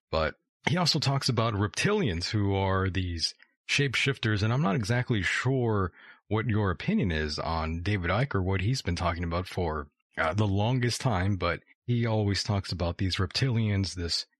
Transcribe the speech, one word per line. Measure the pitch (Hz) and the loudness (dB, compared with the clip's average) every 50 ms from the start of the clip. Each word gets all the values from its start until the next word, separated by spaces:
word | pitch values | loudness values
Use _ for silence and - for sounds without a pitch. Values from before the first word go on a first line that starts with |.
| _ _ | _ _
but | 78 80 78 73 - _ _ _ _ _ - - | 0 0 0 0 -2 _ _ _ _ _ -2 0
he | 147 | 0
also | 185 170 - - 151 | 2 2 0 0 0
talks | - 135 139 135 - | 0 0 0 0 0
about | - 117 113 113 117 104 | 0 0 2 0 0 2
reptilians, | 98 104 98 - - - 190 208 214 170 104 85 82 85 - | 0 0 0 0 -2 0 0 0 0 0 0 -2 -2 -4 -2
who | - 104 101 98 98 | 0 0 0 2 2
are | 95 98 95 95 95 95 95 | 2 2 2 2 2 0 0
these | 87 95 92 87 85 82 - - - _ - _ _ _ _ - | 0 -2 -2 -2 -2 -2 -4 -4 -4 _ -20 _ _ _ _ -2
shapeshifters. | - - 143 135 - - - 143 131 - - 110 107 95 | 0 0 0 0 0 0 0 0 -2 0 0 0 2 2
And | 107 110 120 | 2 2 2
I'm | 139 | 2
not | 165 196 185 | 2 2 0
exactly | 135 101 92 120 123 123 - 120 101 | 0 0 0 0 0 0 0 0 0
sure | 90 - - - - 127 135 131 120 113 107 101 92 87 - - - - - - _ _ | 0 0 -2 0 0 0 0 2 2 2 2 2 0 -2 -4 -12 -20 -20 -20 -20 _ _
what | 104 110 107 123 | -2 -2 0 2
your | 101 107 104 95 | 2 2 2 2
opinion | 82 - - 170 220 220 131 90 | 0 0 0 0 0 2 2 2
is | 80 78 78 76 73 76 | 2 0 0 -2 -4 -4
on | - - 82 80 78 80 82 85 | -4 -2 -2 -2 -2 -2 -2 -2
David | 85 101 104 95 85 85 | -2 -2 -2 0 0 0
Icke | 92 110 139 143 - | 2 2 0 0 0
or | 98 | 0
what | 90 95 95 95 | 0 0 0 0
he's | 92 113 135 - | 0 0 -2 -2
been | - 92 87 | -2 -2 -2
talking | 82 90 85 82 85 90 | 0 0 -2 0 -2 -2
about | 82 85 87 90 | -2 -2 -2 -4
for, | - - 95 87 80 78 76 71 - _ _ _ _ _ | -4 -4 -2 -2 -2 -2 -4 -6 -10 _ _ _ _ _
uh, | - - 80 90 | -2 -2 0 2
the | 107 107 | 2 2
longest | 101 95 101 104 117 131 127 123 120 - - | 2 2 2 2 2 2 2 0 0 -2 0
time, | - 131 104 90 92 101 101 | 0 0 0 2 2 0 0
but | 87 87 87 80 - - _ _ _ _ | 0 0 -2 -2 -2 -8 _ _ _ _
he | - 120 117 117 | -2 0 0 2
always | 113 110 107 104 101 98 - - | 2 2 2 2 2 0 0 0
talks | - 104 98 - - | 0 0 -2 -2 -2
about | 95 82 87 85 87 | -4 -2 -2 -2 0
these | - 98 90 - | 0 -2 -2 0
reptilians, | - 95 82 - - 135 135 113 113 110 107 101 98 95 85 - | 0 -2 -2 0 0 0 2 2 2 2 2 2 2 0 -2 -4
this | 92 85 82 - - - - _ | -6 -4 -4 -4 -4 -6 -10 _